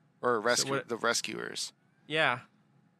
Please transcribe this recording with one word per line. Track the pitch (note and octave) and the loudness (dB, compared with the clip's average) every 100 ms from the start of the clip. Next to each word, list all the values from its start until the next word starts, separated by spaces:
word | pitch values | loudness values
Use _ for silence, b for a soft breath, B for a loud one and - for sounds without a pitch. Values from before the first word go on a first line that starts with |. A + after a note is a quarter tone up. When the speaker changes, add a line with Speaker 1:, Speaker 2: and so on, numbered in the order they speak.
| _ _ | _ _
Speaker 1:
Or | B2 A#2 | 0 2
Speaker 2:
So | |
Speaker 1:
Rescue, | A2+ A#2+ C3 | 4 2 2
Speaker 2:
what | C3+ - | -2 -4
Speaker 1:
The | A2+ | -2
Rescuers? | A#2 A2+ - G#2+ A#1 - - - _ _ - | 0 0 -2 -6 -6 -6 -8 -10 _ _ -6
Speaker 2:
Yeah. | D3+ D3 B2 - _ _ _ _ _ | 0 0 0 -6 _ _ _ _ _